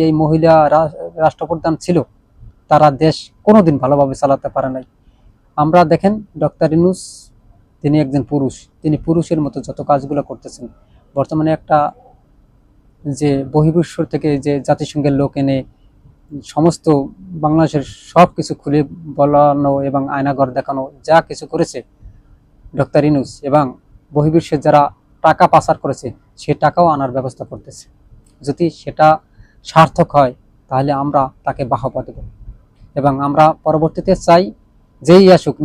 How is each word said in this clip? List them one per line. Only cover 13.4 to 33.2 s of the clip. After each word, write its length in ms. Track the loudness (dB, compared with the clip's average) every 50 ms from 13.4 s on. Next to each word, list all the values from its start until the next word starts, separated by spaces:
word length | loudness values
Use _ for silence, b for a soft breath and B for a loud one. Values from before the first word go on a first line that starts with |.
| -4 -2 0
বহির্বিশ্ব 440 | 0 2 2 2 0 -2 -2 -4 -8 -6 -6 -6
থেকে 160 | -4 -2 -2 -2 -2 -2
যে 80 | -2 -4 -2 -2
জাতিসংঘের 480 | -2 -4 -4 -4 -6 -6 -4 -2 0 0 0
লোক 100 | -2 -2 -4 -4
এনে 160 | -2 -2 -2 -4 -6 -8 _ _ _ _ _ _ _ -20 _ _ _ _ -18 -18 -18 -8 -2
সমস্ত 320 | 0 0 0 0 0 0 0 0 0 0 -4 -10 -18 -18 -16 -8 -6 -2
বাংলাদেশের 400 | 0 0 2 0 0 0 -4 -6 -8 -12 -20 -18 0
সব 160 | 2 4 4 4 2
কিছু 160 | -4 -10 -8 -10 -10
খুলে 180 | -6 -2 -2 -2 -2 -4 -8 -16 -16 -8 -2 0
বলানো 540 | 0 2 4 4 4 4 2 0 0 0 -2 -2 -2 -4
এবং 120 | -4 -4 -4 -4 -6
আয়নাঘর 320 | -4 -4 -4 -2 -2 -2 -2 -2
দেখানো, 240 | -4 -6 -6 -6 -8 -8 -10 -14 _ -2
যা 100 | 0 2 2 0 -2
কিছু 160 | -8 -16 -12 -8
করেছে 280 | -6 -4 -4 -6 -8 -12 -16 _ _ _ -20 -20 -20 -20 _ _ _ _ _ _ _ _ -20 -10 -6 -6
ডক্টর 220 | -4 -2 0 0 2
ইউনূস, 220 | 2 2 0 -2 -6 -10 -12 -4 0
এবং 140 | 0 0 0 -2 -6 -12 _ _ -20 _ _ _ -2
বহির্বিশ্বে 420 | -2 0 2 2 0 0 -2 -4 -2 2
যারা 160 | 2 4 4 2 2 -2 _ _ _ _ _ 0
টাকা 220 | 0 2 4 2 4 4
পাচার 240 | 2 2 0 -2 -4 -4
করেছে 240 | -8 -8 -8 -10 -12 -14 -14 _ _ _ -10
সে 100 | -6 -6 -4 -2 -2
টাকাও 240 | -2 0 0 0 0 0
আনার 160 | -2 -4 -4 -4
ব্যবস্থা 280 | -6 -6 -8 -10 -12 -14
করতেছে। 400 | -16 -16 -18 -18 -20 -20 -20 -20 _ _ _ _ _ -20 -20 _ _ _ _ -8
যদি 180 | -8 -4 -2 -4 -4 -4 -8
সেটা 260 | -12 -10 -2 2 4 4 4 2 -2 _ _ -20 -20 _ _ _ -16 0
সার্থক 400 | 2 4 4 4 2 0 -2 2 2
হয় 160 | 2 2 2 0 -8 _ _ _ _ _ -6
তাহলে 200 | -4 -2 -2 -2 -2 -2
আমরা 200 | -4 -2 0 -2 -2 -2 -6 _ _
তাকে 180 | -8 -8 -6 -6 -6
বাহবা 300 | -4 -4 -6 -6 -8 -8 -10
দেব, 100 | -10 -14 -18 -18 -20 -20 -20 -20 -20 -20 -20 _ _ _ _ -20 -12 -6 -2
এবং 140 | -2 0 0 0